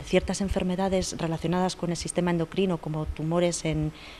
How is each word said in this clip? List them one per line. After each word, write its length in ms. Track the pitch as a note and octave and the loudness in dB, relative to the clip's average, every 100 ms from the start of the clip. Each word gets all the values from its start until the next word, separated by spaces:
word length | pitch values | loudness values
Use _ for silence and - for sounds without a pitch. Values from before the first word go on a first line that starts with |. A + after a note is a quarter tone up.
| - | 2
ciertas 340 | F#3 - F#3 | 2 2 0
enfermedades 800 | G3 - F3+ F3+ F#3+ F#3 F3+ - | 0 0 0 0 2 2 0 -2
relacionadas 580 | E3 D#3+ E3 F3+ F#3 - | -2 0 0 2 2 0
con 140 | F3 | -4
el 80 | E3+ | -2
sistema 320 | - - F3+ | -4 0 2
endocrino, 480 | F3 E3 - F#3+ E3 | 2 0 0 2 0
como 300 | - D#3 D#3 | -2 -4 -4
tumores 580 | - D#3 E3+ F3 E3 D#3+ | -2 0 2 2 2 0
en, 260 | D#3 D#3 - - | 0 -2 -4 -14